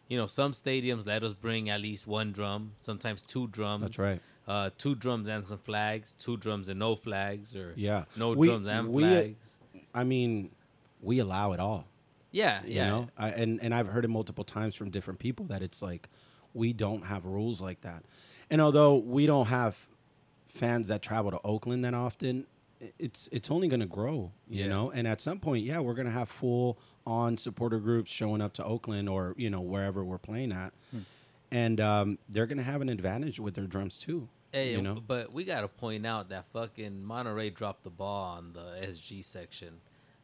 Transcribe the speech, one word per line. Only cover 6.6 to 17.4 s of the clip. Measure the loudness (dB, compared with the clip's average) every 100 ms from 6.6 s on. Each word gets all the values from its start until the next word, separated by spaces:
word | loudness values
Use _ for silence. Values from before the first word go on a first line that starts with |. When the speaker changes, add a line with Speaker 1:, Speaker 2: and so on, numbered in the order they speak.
| -4
Speaker 1:
and | 0
no | 0
flags, | 0 -2 -2 -2 -4 -8 -12
or | -10 -2
Speaker 2:
Yeah. | 0 0 -2
Speaker 1:
no | -2 2
Speaker 2:
We, | 6 6
Speaker 1:
drums | 6 2
and | 0 2
Speaker 2:
we, | 6
Speaker 1:
flags. | 8 8 6 -4 -18 -20 -20 -20 -8
Speaker 2:
I | -2
mean, | 2 2 2 0 -4 -12 _ _ _ _
we | 0 2
allow | 2 2 0
it | 0
all. | 0 -2 -6 _ _ _ _
Speaker 1:
Yeah, | 2 2 2 -2
Speaker 2:
You |
Speaker 1:
yeah. | 2 2
Speaker 2:
know? | 2 -2 -4
I, | -2
and, | 2 0 2
and | 0
I've | 0 2
heard | 2
it | 2
multiple | 0 -2 -6
times | -6 -2 -2
from | -4 -6
different | -4 -6 -6
people | -4 -4 -6
that | -4
it's | -6 -6
like, | -6 -8 -12 -20 -20 -20 -12
we | 0 0
don't | 2 0 0 -4
have | -6
rules | -4 -2